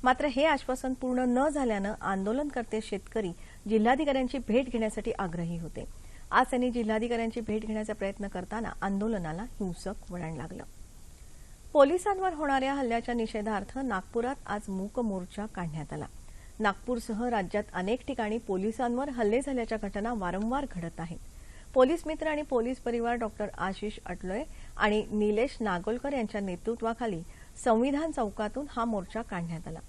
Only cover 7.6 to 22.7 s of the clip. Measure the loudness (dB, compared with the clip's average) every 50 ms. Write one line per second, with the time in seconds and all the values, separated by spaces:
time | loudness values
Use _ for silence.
7.6 | -2 -2 -4 -4 -2 -4 -4 -2 -2 -4 -2 -4 -6 -4 -4 -6 -6 -4 -4 -4
8.6 | -4 -4 -6 -2 -2 0 2 2 2 2 0 0 -2 -2 -4 -4 -6 -8 -6 -4
9.6 | -4 -4 -4 -4 -6 -6 -6 -6 -8 -8 -8 -6 -6 -6 -6 -6 -8 -8 -8 -10
10.6 | -12 -14 -14 -16 -16 -16 -16 -18 -18 -18 -18 -18 -18 -18 -16 -16 -16 -18 -18 -16
11.6 | -16 2 10 10 10 10 10 4 2 2 0 2 2 0 0 0 2 2 4 4
12.6 | 4 2 0 0 0 2 0 0 0 0 0 0 0 0 -2 -2 -2 0 0 -2
13.6 | -2 -4 -6 -4 -2 -2 -2 -2 -4 -2 -2 -2 0 0 -2 -4 -6 -6 -6 -4
14.6 | -4 -4 -4 -4 -4 -4 -2 -2 0 0 0 -2 -4 -6 -6 -8 -8 -6 -6 -6
15.6 | -6 -4 -4 -6 -6 -6 -6 -8 -8 -8 -10 -14 -16 -14 -16 -16 -16 -16 -6 2
16.6 | 2 2 2 2 -2 -2 -2 -2 0 -2 -2 0 2 2 2 2 0 2 0 -2
17.6 | -2 0 -4 -2 0 2 0 0 0 -4 -2 -2 0 0 0 -2 0 0 0 2
18.6 | 2 0 0 0 0 0 2 0 -2 -2 0 2 4 4 4 4 2 2 0 -2
19.6 | 0 0 -2 -2 -2 -4 -2 -2 -2 0 -2 0 0 0 0 0 0 2 2 0
20.6 | 0 -2 -4 -6 -6 -6 -6 -6 -8 -6 -8 -10 -12 -14 -16 -16 -16 -16 -16 -16
21.6 | -16 2 8 8 8 8 8 2 0 -2 -2 0 0 0 0 0 0 2 2 2
22.6 | 2 2